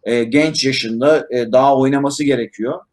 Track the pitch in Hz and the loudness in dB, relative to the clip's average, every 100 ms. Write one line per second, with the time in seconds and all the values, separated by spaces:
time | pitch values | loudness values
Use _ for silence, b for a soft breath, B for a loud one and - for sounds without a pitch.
0 | - 120 113 143 156 156 131 127 113 113 | -2 -2 0 0 0 -2 -2 -2 -6 -2
1 | 139 156 - 123 117 107 113 135 135 139 | 2 2 0 -4 2 2 4 4 2 0
2 | 143 139 147 127 110 - 120 175 _ | -2 -2 -2 -2 -4 -6 -6 -6 _